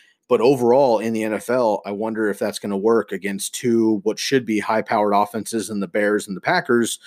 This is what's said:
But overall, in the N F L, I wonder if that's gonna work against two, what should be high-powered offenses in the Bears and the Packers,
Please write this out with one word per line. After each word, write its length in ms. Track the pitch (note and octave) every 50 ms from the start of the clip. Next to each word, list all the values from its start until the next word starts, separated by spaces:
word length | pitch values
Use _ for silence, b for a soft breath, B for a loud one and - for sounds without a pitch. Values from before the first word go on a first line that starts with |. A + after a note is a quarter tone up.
| b b b b _ -
But 140 | B2+ G#2+
overall, 560 | A2 C3 D3 B2 A#2+ A#2 A#2+ C3+ C#3+ B2+ A2+ G#2
in 160 | A2 A2+ A2+
the 100 | A2 A2
N 80 | A2
F 160 | G#2+ F#2+ - -
L, 320 | B2 B2+ B2 A2 G#2 - -
I 60 | G2
wonder 360 | G2+ G2 A2 A2 A2+ A2 A2 G#2
if 100 | G2 -
that's 200 | A2 G#2 G2 -
gonna 180 | - G#2+ G2+
work 340 | G2 G2 A2 A#2 A2 G2+ -
against 440 | G2+ F2+ F2 G2+ G2 G2 - - -
two, 460 | - - B2 A2+ A2+ A2+ A2 A2 G2+
what 160 | F#2 G#2+ G#2 -
should 260 | - - C#3 C3 A#2
be 140 | G#2+ A2 G#2
high-powered 560 | G2+ - A2 A2 - - A#2+ G#2+ G#2+ G#2 G2+
offenses 560 | G2+ G#2 - - A2+ F#2+ - - A2+ G2 G2
in 100 | A2 G2+
the 80 | G2 F2
Bears 400 | - G#2+ G#2 G#2 G#2 G#2 - -
and 80 | F#2+
the 60 | F2+
Packers, 560 | - - F3 F3+ - - A#2+ A#2+ A#2 G#2+ - B B